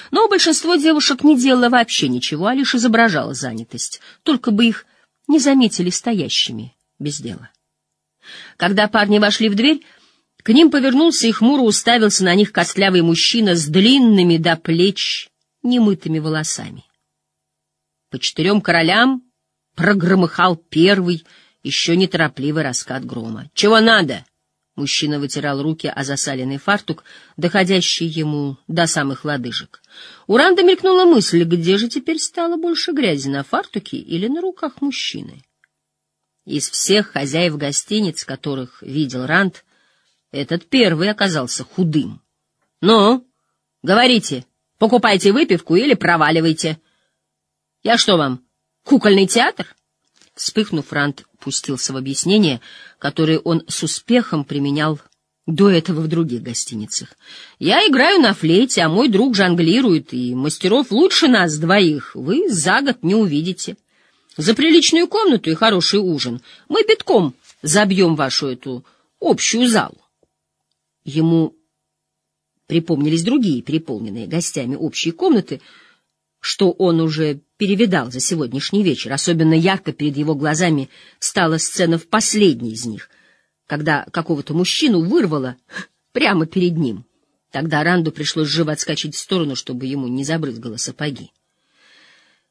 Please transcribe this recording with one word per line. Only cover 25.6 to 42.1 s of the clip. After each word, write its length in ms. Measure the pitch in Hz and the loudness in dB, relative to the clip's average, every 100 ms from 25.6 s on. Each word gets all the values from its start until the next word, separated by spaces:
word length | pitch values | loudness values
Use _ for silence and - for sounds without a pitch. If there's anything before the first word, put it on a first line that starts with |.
руки 240 | 147 160 151 | -4 -4 -6
о 160 | - | -6
засаленный 540 | 135 139 - 135 127 139 | -6 -6 -6 -6 -6 -6
фартук, 480 | - 202 - 160 - - - - | -4 -4 -4 -12 -14 -20 -20 -6
доходящий 720 | 170 202 185 190 170 - 165 | -2 0 2 0 0 -2 -4
ему 500 | 156 151 147 143 131 - | -4 -4 -4 -6 -8 -6
до 180 | 165 165 | -2 0
самых 380 | - 139 135 151 | 0 -4 -6 -6
лодыжек. 560 | 143 120 113 - - _ - - - - | -8 -8 -10 -12 -18 _ -20 -20 -14 0
У 120 | 220 | 4
Ранда 240 | 339 359 | 4 4
мелькнула 420 | 359 359 370 370 | 4 4 4 4
мысль, 400 | 359 285 - 170 | 6 6 4 2
где 320 | 170 175 165 196 | 2 0 2 0
же 120 | 233 | 0
теперь 300 | 285 254 320 | -6 -6 -6
стало 380 | - - 339 339 | -6 -4 -4 -2
больше 360 | 339 330 - | -4 -4 -4
грязи, 360 | 302 233 147 135 | -2 -2 -2 -4
на 140 | 139 | -6
фартуке 560 | 139 - 403 208 - - | -4 -6 -6 -10 -10 -10
или 300 | - 165 208 | -8 -6 -4
на 120 | 302 | -4
руках 400 | 370 359 311 - | -6 -8 -10 -6
мужчины? 600 | 285 247 - - - - _ _ _ _ _ _ _ _ _ _ - | -6 -6 -8 -10 -14 -18 _ _ _ _ _ _ _ _ _ _ -10
Из 240 | 147 - | -8 -6
всех 420 | - - 202 202 | -4 0 0 -2
хозяев 440 | - 139 151 175 151 | -6 -4 -2 -2 -2
гостиниц, 640 | 143 143 - 208 202 156 | -6 -6 -4 -2 -2 -4
которых 580 | - 135 - 135 123 _ | -10 -10 -8 -8 -10 _
видел 440 | - 139 147 123 127 | -8 -4 -4 -4 -2
Ранд, 380 | 165 196 - _ _ _ _ _ _ _ | 0 0 -4 _ _ _ _ _ _ _
этот 360 | 143 139 175 - | -10 -6 -6 -2
первый 440 | 269 214 160 190 | 2 2 2 -2
оказался 540 | 208 196 156 123 - | -2 -2 -2 -6 -8
худым. 580 | 127 - 175 151 131 | -8 -4 0 0 -4